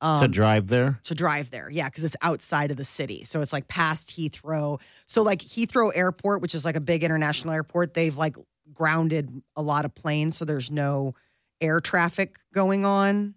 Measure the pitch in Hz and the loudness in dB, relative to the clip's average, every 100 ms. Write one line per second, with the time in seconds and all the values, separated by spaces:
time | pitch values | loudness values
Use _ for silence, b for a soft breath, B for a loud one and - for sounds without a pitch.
0 | 160 151 131 98 107 110 98 123 131 131 | 0 4 4 6 4 4 4 2 2 0
1 | - 156 170 147 131 120 71 156 135 - | -6 -2 -2 -2 -6 -12 -8 -6 -6 -4
2 | 160 - 165 151 - 147 147 143 131 - | -6 -2 -2 -2 -2 0 0 -4 -6 -6
3 | 135 87 - 156 143 143 - 180 160 156 | -8 -10 -6 -4 -2 -4 -4 0 0 0
4 | - - 151 - 156 156 147 147 b b | -8 -6 -6 -8 -6 -4 -2 -6 b b
5 | - 226 208 185 - 226 233 254 220 170 | -2 2 2 0 -4 -4 0 2 2 2
6 | 180 - 202 202 170 160 160 156 147 165 | 0 0 -2 0 -2 -4 -2 -2 0 0
7 | 160 160 151 151 160 160 151 175 170 170 | 2 2 0 -2 -2 -4 -2 -2 0 2
8 | 165 139 156 - - _ 151 147 160 160 | 0 0 -2 -4 -16 _ _ 0 2 4
9 | 165 160 135 127 - - 151 147 143 - | 2 0 -4 -10 -12 -6 0 0 -2 -4
10 | 156 151 156 - 156 143 123 147 143 143 | -2 0 0 -2 -4 -4 -4 -2 0 0
11 | 135 - _ _ _ _ 160 165 - 180 | -2 -6 _ _ _ _ 0 2 2 2
12 | 170 196 190 - _ 196 190 196 202 196 | 2 0 -4 -6 _ 0 2 2 4 4
13 | 196 202 202 | 4 2 -2